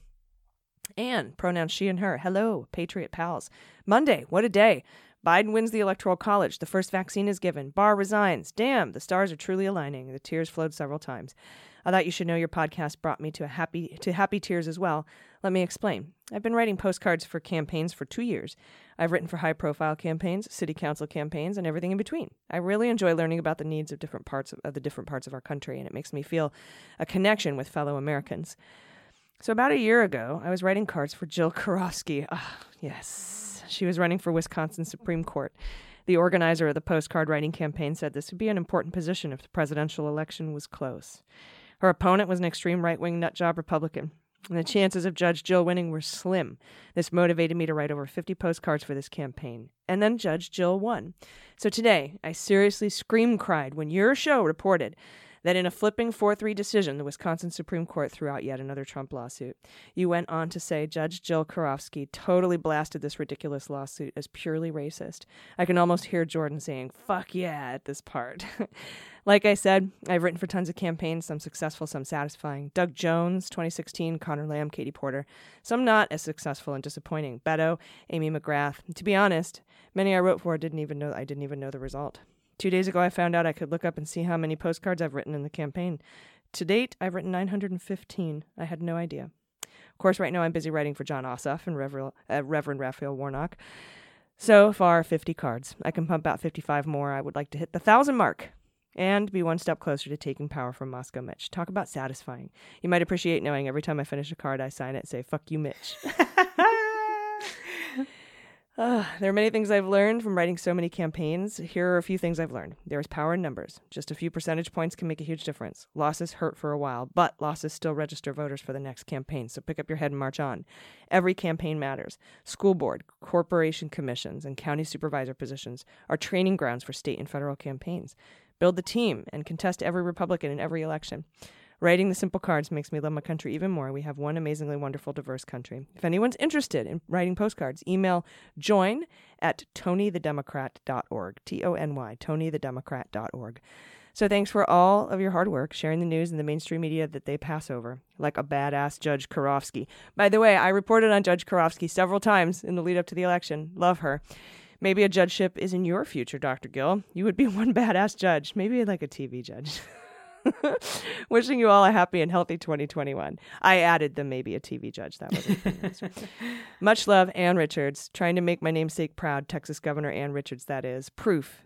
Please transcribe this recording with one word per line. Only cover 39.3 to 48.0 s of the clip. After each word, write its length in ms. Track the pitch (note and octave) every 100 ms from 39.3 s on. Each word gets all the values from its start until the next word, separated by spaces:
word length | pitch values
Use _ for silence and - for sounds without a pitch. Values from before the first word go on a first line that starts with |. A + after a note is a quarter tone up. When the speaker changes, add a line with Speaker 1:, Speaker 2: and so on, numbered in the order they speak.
Speaker 1:
if 100 | C3
the 60 | -
presidential 580 | - D3 D3+ D#3 - D3
election 440 | D3+ D#3 - D#3
was 140 | D3 -
close. 560 | - C3+ A#2+ - - _ - - - - _
Her 80 | F#3
opponent 380 | - F#3 F#3+ F#3
was 100 | F3+
an 40 | F3
extreme 380 | - F3 F3
right-wing 360 | E3+ E3 E3+ E3+
nutjob 360 | E3+ - F3 E3+
Republican. 540 | - D#3 D#3+ C#3+ D3+ - _ _ -
And 80 | F3
the 80 |
chances 400 | E3 G3+ F#3+ F#3
of 100 | F3+
Judge 280 | E3+ F3 D#3+
Jill 220 | - F3+
winning 260 | E3+ F3+ E3+
were 100 | D#3
slim. 580 | - - F3+ F#3 C3+ B2+ - - -
This 180 | F3 E3
motivated 440 | F3 F3 E3 E3 E3+
me 100 | D#3+
to 80 |
write 160 | D3+ D3
over 160 | D3